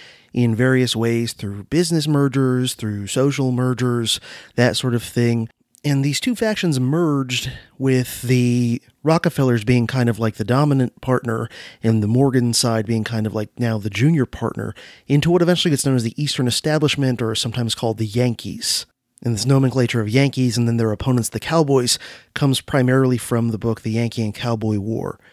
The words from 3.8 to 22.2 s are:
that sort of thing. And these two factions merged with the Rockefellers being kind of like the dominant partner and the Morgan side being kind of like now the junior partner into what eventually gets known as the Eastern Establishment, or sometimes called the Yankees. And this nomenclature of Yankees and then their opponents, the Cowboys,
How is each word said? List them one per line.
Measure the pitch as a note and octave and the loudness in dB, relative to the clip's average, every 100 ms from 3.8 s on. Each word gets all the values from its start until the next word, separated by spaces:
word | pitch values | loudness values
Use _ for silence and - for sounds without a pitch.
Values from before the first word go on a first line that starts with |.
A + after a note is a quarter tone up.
| B2+ A#2+ A2+ - - - - | 0 0 -2 -4 -8 -20 -8
that | - B2 - | 0 2 2
sort | B2+ | 0
of | A#2+ | -2
thing. | - B2 A#2+ A#2 A2+ _ _ _ | -2 0 2 0 -4 _ _ _
And | D3 C#3 | -2 0
these | C#3+ C3+ | 0 0
two | B3+ | -2
factions | A#3 A3 G#3 F3 C3 | 0 -2 0 0 2
merged | B2+ D#3+ E3 C#3+ C3 B2 C3 B2 - - | 2 2 2 0 -2 -4 -6 -10 -16 -4
with | C3+ B2+ B2 - | 2 2 0 -4
the | A#2+ B2+ B2 A#2+ A#2+ A#2+ - _ | 0 2 4 2 0 -2 -6 _
Rockefellers | C#3+ D#3+ E3+ - C3 A#2 | 0 2 2 2 2 2
being | G#2+ B2+ A2+ | 2 2 2
kind | C3 A#2 | 0 0
of | G#2 | 0
like | A2+ | -2
the | - | -2
dominant | G#2+ B2+ D3 C3+ B2 - | -2 2 2 2 0 -4
partner | - B2+ A#2 A2+ A2+ - - - | -2 -2 0 -4 -6 -10 -20 -4
and | A2+ A2+ | 0 2
the | G#2 | 2
Morgan | B2 C#3 B2+ A#2+ | 2 2 2 2
side | A2+ A#2+ A2+ G#2+ | 0 0 0 0
being | A2+ | -2
kind | G#2+ A2+ G#2+ | -2 -4 -2
of | |
like | G#2+ G#2+ - | -4 -6 -4
now | A#2+ A2 | -2 -2
the | G2+ | -4
junior | G2 C#3+ E3 A#2+ | 0 2 2 0
partner | - A#2 - A2 - - - - | -4 -6 -4 -8 -10 -18 -14 -2
into | C#3+ E3 | 0 2
what | F3 | 2
eventually | F3 F3 F3+ | 4 2 0
gets | C#3 C#3 | 0 0
known | B2+ | 0
as | |
the | A2+ C3 | 0 -4
Eastern | D3 - B2 | -4 -2 -2
Establishment, | - D3+ D#3 D3+ - C3 A#2+ | -2 -2 0 0 0 0 0
or | A2+ | -2
sometimes | A2 A#2+ B2 A2+ | -4 -4 -4 -4
called | - A#2 G#2+ | -2 -2 -2
the | A2 | -2
Yankees. | A2+ B2 A2 G2+ - - - - _ _ _ | 0 0 -2 -8 -8 -4 -6 -6 _ _ _
And | A#2+ | -4
this | G#2+ B2 | -2 2
nomenclature | C3+ C3 B2+ A#2+ A#2+ | 2 2 2 0 0
of | G#2+ | 0
Yankees | B2+ C#3 C3 B2+ A2+ | 2 0 0 0 0
and | A#2 | 0
then | A#2 | 0
their | A2+ | 0
opponents, | G#2 C3 B2 A2 | -2 0 0 0
the | A2 | -6
Cowboys, | - E3 D3 C3+ B2 - - - | 0 2 4 2 2 -2 -6 -20